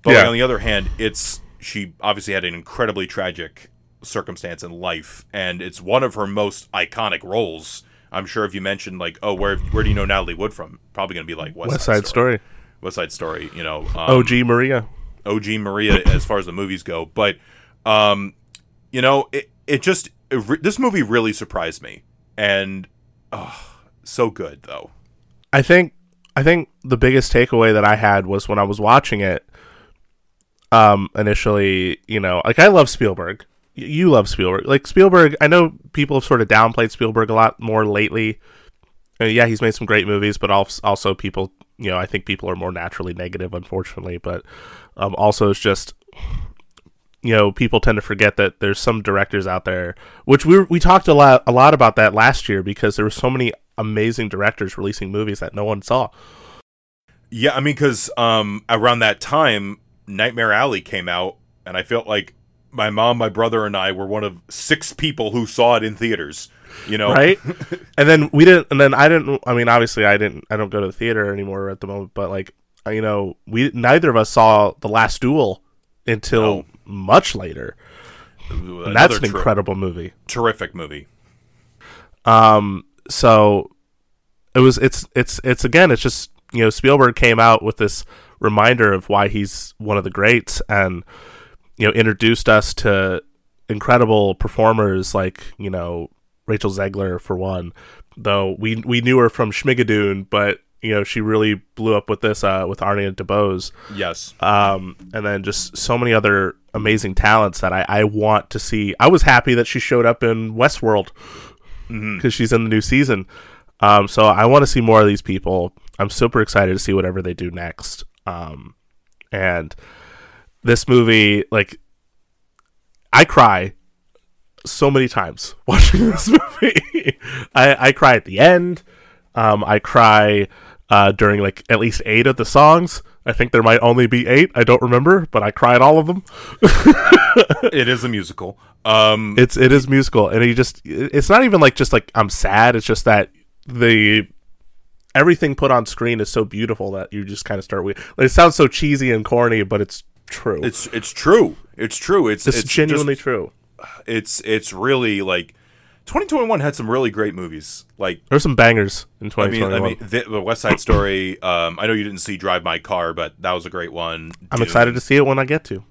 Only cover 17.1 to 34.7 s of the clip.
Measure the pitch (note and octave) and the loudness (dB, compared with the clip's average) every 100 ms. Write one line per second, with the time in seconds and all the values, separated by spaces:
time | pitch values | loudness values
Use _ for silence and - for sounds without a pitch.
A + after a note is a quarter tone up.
17.1 | A2 G#2 F#2 _ _ _ _ A2+ G#2+ G#2 | -2 -2 -4 _ _ _ _ 0 2 4
18.1 | G2+ G2 _ _ - _ _ _ B2+ C3 | 0 -4 _ _ -20 _ _ _ -2 0
19.1 | C#3 - C#3 - _ - C#3+ - F#3 - | 0 -2 -10 -12 _ -6 -2 -2 -4 -6
20.1 | _ _ C3 G#2 D3+ E3 G#3 B3+ G3 A2 | _ _ -8 -6 -4 -4 -2 -4 -2 -2
21.1 | A#2 A2 G#2 - - E2 - B1+ G1+ _ | -2 -2 -6 -10 -8 -8 -12 -18 -20 _
22.1 | _ _ - G#2 G2 F#2+ F#2+ F#2 _ _ | _ _ -6 -2 -2 -4 -10 -16 _ _
23.1 | _ _ - - - - _ _ _ - | _ _ -16 -16 -20 -20 _ _ _ -16
24.1 | - A2+ F2+ E2 C#2+ - C#2+ - _ _ | -4 -4 -4 -16 -16 -18 -18 -18 _ _
25.1 | _ _ _ _ C#3 C3 F3 F3 _ _ | _ _ _ _ -2 4 2 2 _ _
26.1 | _ _ - C#3 F3 D3 _ C3+ B2 B2+ | _ _ -2 2 0 -2 _ -4 0 2
27.1 | C3 - A#2+ B2 A#2 A2+ G#2+ G#2 G#2+ A2 | 2 2 0 2 4 4 4 4 2 2
28.1 | G2+ F#2 G2 - G#2 G2+ G2+ G#2+ C3 - | 0 0 -6 -4 -2 -2 -2 2 2 2
29.1 | G#2+ G2 F2 _ _ _ _ _ _ _ | -4 -4 -4 _ _ _ _ _ _ _
30.1 | _ _ _ _ _ _ A2+ G#2+ G2+ G2 | _ _ _ _ _ _ 6 6 4 -2
31.1 | - G#2 G#2 A2+ G#2 G2 F#2+ F#2 - _ | -4 -2 -2 0 0 0 0 -4 -6 _
32.1 | G#2+ F#2+ F2+ - A#2+ F#3+ F#3 C3+ - A2 | -6 -2 -2 -2 4 6 6 2 0 -4
33.1 | F#2 E2+ G2+ - _ _ - C#3 D3+ F3+ | -4 -10 -12 -18 _ _ -16 -8 0 4
34.1 | B2+ G2+ - F#2 F#2+ - | 4 4 -2 -2 -2 0